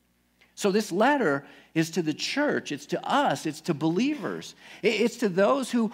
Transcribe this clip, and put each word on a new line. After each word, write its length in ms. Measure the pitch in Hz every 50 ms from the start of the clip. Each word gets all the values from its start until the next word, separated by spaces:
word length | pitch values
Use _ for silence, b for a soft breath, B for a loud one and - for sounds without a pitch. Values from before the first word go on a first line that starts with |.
| _ _ _ _ _ _ _ b b b b
So 180 | b - 202 185
this 180 | 214 214 -
letter 560 | 170 190 214 269 294 277 226 156 139 139 - B B B B B B
is 200 | 165 160 160 -
to 100 | 190 165
the 100 | 151 143
church. 600 | - - - - 269 294 277 170 123 - - 147
It's 140 | 139 -
to 220 | - - - - -
us. 380 | 196 277 285 202 147 135 -
It's 140 | 160 143 -
to 140 | - - 165
believers. 840 | 135 156 160 165 190 247 285 302 285 185 120 90 82 - - - B B B B B B
I-, 60 | 214
it's 300 | 226 196 226 233 - -
to 100 | 247 202
those 420 | 170 180 202 226 262 277 254 -
who, 220 | - 240 226 202